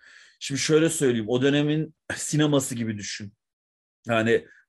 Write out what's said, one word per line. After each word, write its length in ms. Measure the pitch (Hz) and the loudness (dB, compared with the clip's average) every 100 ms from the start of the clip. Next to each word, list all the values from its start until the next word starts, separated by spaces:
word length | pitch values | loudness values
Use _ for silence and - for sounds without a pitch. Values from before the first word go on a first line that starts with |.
| - - - _ | -20 -20 -20 _
Şimdi 200 | - 135 | -8 -4
şöyle 280 | - 156 160 | 2 4 4
söyleyeyim, 400 | 160 139 117 107 | 2 0 0 0
o 140 | 123 | 0
dönemin 520 | 139 143 147 156 156 - - | 2 2 0 -2 -4 -10 -14
sineması 600 | - - 151 151 143 135 | -10 -4 0 2 2 0
gibi 240 | 120 113 104 | -4 -6 -6
düşün. 340 | 98 - 101 - _ _ _ _ _ _ - | -8 -12 -14 -18 _ _ _ _ _ _ -2
Yani 400 | 113 113 110 - _ | 0 2 2 0 _